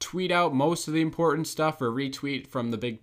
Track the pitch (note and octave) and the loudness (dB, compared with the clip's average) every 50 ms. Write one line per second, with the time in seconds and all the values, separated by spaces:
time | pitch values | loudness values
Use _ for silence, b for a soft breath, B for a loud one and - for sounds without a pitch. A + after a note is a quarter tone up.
0 | - - - F3+ F#3 F3 F3 F3 F3 E3 C#3 C3 C#3+ D#3+ E3+ D#3+ - D#3 D3+ D#3+ | -10 -8 -4 -2 0 2 4 4 4 4 4 4 4 2 2 0 -2 0 0 2
1 | D#3+ D#3+ D#3+ - E3+ D#3+ C#3+ D#3+ D#3 - - - D#3 D#3 D#3 - C3 A#2 A2+ C3+ | 2 2 2 2 2 2 2 2 -2 -2 -2 0 0 0 0 0 -2 -2 -2 -2
2 | C#3 C3+ C3+ - - C#3+ C#3 C3 - - - C3 A#2 A#2 A2+ G#2+ B2 B2 A2+ G#2+ | -2 -4 -4 -6 -4 -4 -4 -6 -6 -6 -6 -4 -2 -2 -2 -2 -4 -4 -6 -8